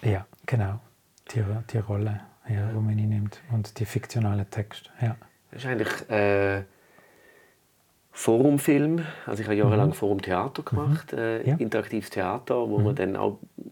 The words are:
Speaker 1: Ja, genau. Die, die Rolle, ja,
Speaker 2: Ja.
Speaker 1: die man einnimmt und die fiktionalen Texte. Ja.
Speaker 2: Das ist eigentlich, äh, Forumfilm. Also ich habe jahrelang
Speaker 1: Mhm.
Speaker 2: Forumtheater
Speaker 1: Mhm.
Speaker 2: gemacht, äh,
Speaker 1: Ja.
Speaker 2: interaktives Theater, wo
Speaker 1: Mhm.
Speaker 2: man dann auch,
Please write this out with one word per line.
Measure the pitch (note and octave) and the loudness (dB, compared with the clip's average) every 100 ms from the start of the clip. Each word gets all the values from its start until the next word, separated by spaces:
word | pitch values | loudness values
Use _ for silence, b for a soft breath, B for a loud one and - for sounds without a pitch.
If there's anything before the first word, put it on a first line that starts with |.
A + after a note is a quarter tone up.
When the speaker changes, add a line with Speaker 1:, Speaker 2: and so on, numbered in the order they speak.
Speaker 1:
Ja, | A2+ F#2+ - - - | 0 0 -4 -14 -2
genau. | A#2 G2 G#2+ - _ _ _ - | 0 0 -4 -12 _ _ _ -6
Die, | A#2 G2+ A2 - | -2 -2 -4 -2
die | A2+ | -4
Rolle, | G#2 G2+ G#2+ G#2 - _ - | -2 -2 -2 -4 -10 _ -4
ja, | G#2 | -2
Speaker 2:
Ja. | G#2+ | -2
Speaker 1:
die | A2 | 0
man | G#2+ G#2+ | 0 0
einnimmt | G#2+ G#2+ G#2 - - | 0 0 -2 -8 -4
und | A2+ G2+ - | -4 -4 -6
die | G#2+ | -4
fiktionalen | G#2 - A#2+ G#2 G2+ G2 | -4 -4 -2 0 0 -2
Texte. | - G#2 - - - | -6 -6 -12 -20 -2
Ja. | A#2 - - _ _ | -2 -2 -12 _ _
Speaker 2:
Das | A#2 B2+ | -10 -4
ist | |
eigentlich, | A#2+ G#2+ - - | -2 -2 -4 -2
äh, | G#2+ G2+ G2+ G2 G2 G2 b b b b b b b b b _ _ _ _ _ | 2 4 4 2 0 -6 b b b b b b b b b _ _ _ _ _
Forumfilm. | - - A#2 C#3+ C#3+ D#3 C#3+ D3+ E3 D#3 B - | -2 2 6 6 4 4 4 4 0 -4 B -8
Also | G#2+ | -6
ich | G#2 | 0
habe | G#2 | 4
jahrelang | G#2 G#2+ C#3+ | 6 6 4
Speaker 1:
Mhm. | |
Speaker 2:
Forumtheater | - G2+ G2 F#2+ F2+ C3 - | 2 0 0 0 -2 -2 -6
Speaker 1:
Mhm. | - | -4
Speaker 2:
gemacht, | A#2 D3 D#3 - | 0 2 0 -2
äh, | B2+ A2+ A2+ B2 | -4 -2 0 0
Speaker 1:
Ja. | D#3 | 0
Speaker 2:
interaktives | A2+ A2 G#2+ A2 - | 0 -2 -2 -6 -4
Theater, | G#2 F#2 A#2 - B2 A2+ | -4 -2 -4 -2 -2 2
wo | G#2 | 2
Speaker 1:
Mhm. | G#2 | 2
Speaker 2:
man | - | 2
dann | F#2+ G2 | -2 0
auch, | G#2 G2+ - - - | -2 -2 -12 -18 -16